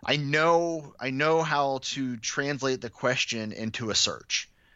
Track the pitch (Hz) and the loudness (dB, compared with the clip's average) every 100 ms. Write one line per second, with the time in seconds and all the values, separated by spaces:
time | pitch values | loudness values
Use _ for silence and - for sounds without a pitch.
0 | - 143 143 151 160 170 170 165 143 - | -2 0 2 4 6 6 4 -2 -8 -8
1 | 127 135 151 160 160 147 139 135 - - | -4 0 2 4 2 2 0 -2 -4 -6
2 | 135 120 - - 139 143 135 127 117 - | -4 -4 -6 -2 -2 0 0 -2 -4 -4
3 | 127 123 - 117 110 - 110 107 113 101 | 0 0 0 -2 -6 -6 -6 -4 -2 0
4 | - 71 - - - _ _ | 0 -2 -6 -6 -6 _ _